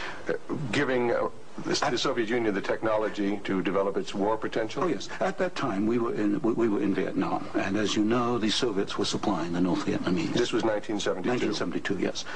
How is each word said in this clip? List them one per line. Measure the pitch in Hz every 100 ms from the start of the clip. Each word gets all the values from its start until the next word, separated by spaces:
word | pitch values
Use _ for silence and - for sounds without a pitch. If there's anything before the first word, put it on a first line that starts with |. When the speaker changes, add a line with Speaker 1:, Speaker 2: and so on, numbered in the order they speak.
| - - -
Speaker 1:
uh, | - - - 131
giving, | 139 135 127 120
uh, | 131 - - - -
the, | 151 - 147
Speaker 2:
At |
Speaker 1:
the | 120
Soviet | 147 120 107
Union | 120 110
the | 95
technology | 95 117 110 110 107 98 101 101
to | - 95
develop | 90 95 98 101
its | 92
war | 101 101 110
potential? | 107 117 110 156
Speaker 2:
Oh, | 185
yes. | 104 - -
At | 180 -
that | 180 -
time, | 135 98 107
we | 120
were | 117
in, | 104 104 98
we, | 110
we | - 113
were | 101
in | 98
Vietnam, | 92 87 - - - -
and | - 98 101
as | 98 110
you |
know, | 104 120 120 120
the | 107
Soviets | - 123 98 101 -
were | 101
supplying | 107 - 90 85
the | 85
North | 90 82 -
Vietnamese. | - 87 87 101
Speaker 1:
This | 117 120
was | 117 110
nineteen | 104 - 104
seventy-two? | 104 92 110
Speaker 2:
Nineteen | 123 104
seventy-two, | 101 87 - - 92
yes. | - - -